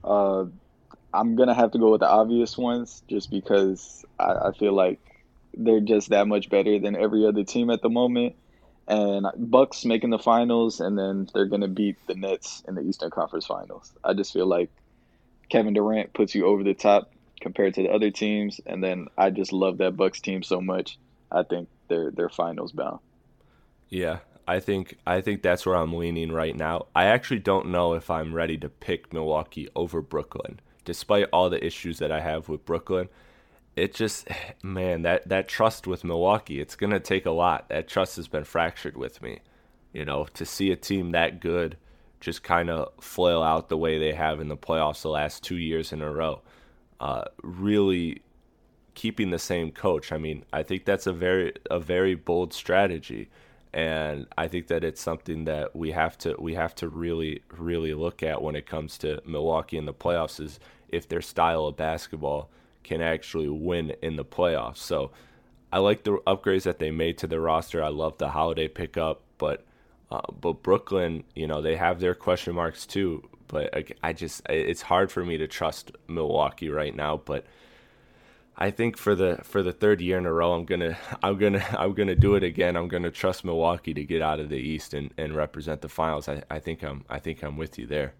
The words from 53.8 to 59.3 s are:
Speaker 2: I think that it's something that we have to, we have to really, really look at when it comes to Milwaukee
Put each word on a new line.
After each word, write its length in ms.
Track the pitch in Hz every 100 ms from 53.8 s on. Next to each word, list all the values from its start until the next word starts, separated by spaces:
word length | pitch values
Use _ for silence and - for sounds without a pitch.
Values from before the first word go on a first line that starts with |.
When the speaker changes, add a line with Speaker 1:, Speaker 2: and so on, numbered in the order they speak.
| 80 80 76 73 69 -
Speaker 2:
I 100 | 82
think 200 | 87 82
that 180 | 82 82
it's 160 | 78
something 420 | - 80 - 80 78
that 300 | 76 73 -
we 160 | 80
have 260 | 80 80 -
to, 160 | 85 -
we 140 | 82
have 200 | 82 82 -
to 120 | 85
really, 540 | 82 85 82 80 76 _ -
really 360 | 85 85 80
look 300 | 76 85 -
at 180 | 80 73
when 140 | 76 73
it 100 | -
comes 320 | 80 76 -
to 220 | 76 76
Milwaukee 520 | -